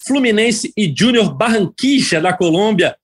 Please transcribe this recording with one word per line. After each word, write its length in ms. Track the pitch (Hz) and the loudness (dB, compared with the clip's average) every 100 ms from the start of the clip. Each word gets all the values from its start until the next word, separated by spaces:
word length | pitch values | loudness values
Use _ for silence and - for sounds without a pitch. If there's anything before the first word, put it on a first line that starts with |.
Fluminense 680 | - 277 247 208 226 226 - | -4 0 0 2 0 -2 -6
e 160 | - 190 131 | -4 -2 0
Júnior 380 | 226 240 190 | 2 2 0
Barranquilla, 880 | 135 220 220 185 - 262 269 - 160 | 0 0 0 -2 -2 0 0 0 0
da 100 | 180 | -2
Colômbia. 640 | 180 175 165 214 196 165 - | 0 0 2 2 2 0 -4